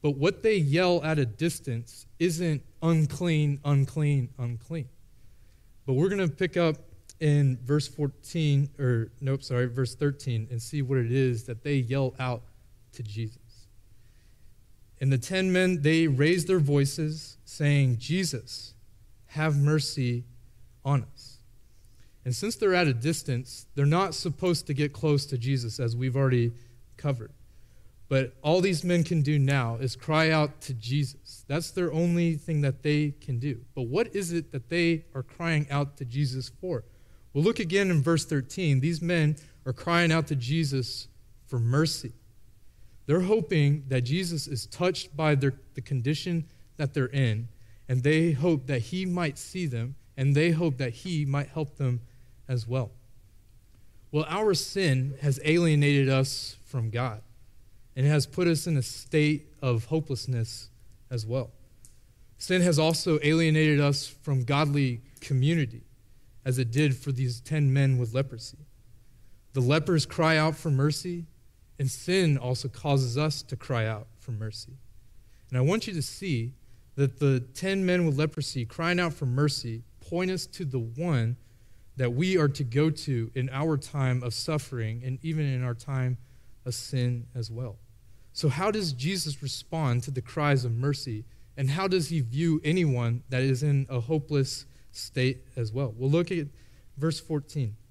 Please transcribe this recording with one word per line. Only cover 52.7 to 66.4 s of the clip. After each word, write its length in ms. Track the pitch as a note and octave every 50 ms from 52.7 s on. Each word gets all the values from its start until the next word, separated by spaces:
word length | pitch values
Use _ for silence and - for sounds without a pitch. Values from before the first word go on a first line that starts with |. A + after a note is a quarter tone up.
| B2 C3 B2 - - - - - - - - - _ - - _ - - - _ - - - - - - - - -
Well, 140 | D3+ D#3 D3
our 260 | E3 G3 A3 G#3+ F#3+
sin 600 | D3+ - - - G3 F#3+ D#3+ C3 C3 B2+ C#3+ C3+ C3+ C3+
has 180 | D3 C3 C3 -
alienated 640 | D3+ D#3+ F3 F3 E3 D3+ D3 C#3+ C#3+ C#3+ C#3+ C#3 C3
us 480 | C3+ C3+ C3 C3+ - - - - - - -
from 240 | - - C3 A2+ A2+
God, 320 | G#2+ A#2+ B2 B2 G#2+ G#2+ - - - - - - - - - - - - - - -
and 100 | - C3
it 20 | C#3+
has 160 | D3+ D3+ C#3
put 200 | - - - F3+
us 200 | F3 E3 D3+ -
in 100 | E3+ D#3+
a 60 | C3+ A#2+
state 720 | - - - - - - D#3 D3+ D3+ D3+ D3 D3 - - -
of 260 | - C3 A#2+ A2+ A#2
hopelessness 840 | - D#3 D#3+ D#3 - C#3 A#2 - - B2+ A#2+ A2 A2+ - - - - - - - - - - - -
as 160 | B2+ A#2 G#2+
well. 240 | A2 A#2+ C3+ A#2+ - - - - - - - - - - - - - - _ - - - -
Sin 240 | - - F#3 F#3 F3
has 160 | F3+ D#3+ C#3+
also 400 | D#3 D#3+ E3+ D#3 - F3+ D#3+ D3+ D3
alienated 580 | D3 D#3 D#3+ E3 D#3+ D#3 D#3 D#3 D3+ D3+ C#3+
us 260 | C#3+ C#3+ C#3+ C#3 -
from 380 | - - - - - C#3 C3 B2
godly 560 | A#2 C#3+ C#3+ D#3 D3 C#3+ C#3+ C#3 B2+ A#2+ A2+ - - - -
community, 600 | - - C#3 C3 B2+ D3 E3+ E3 C#3+ A2+ A#2 A#2 - - - _ _ - - - - - - -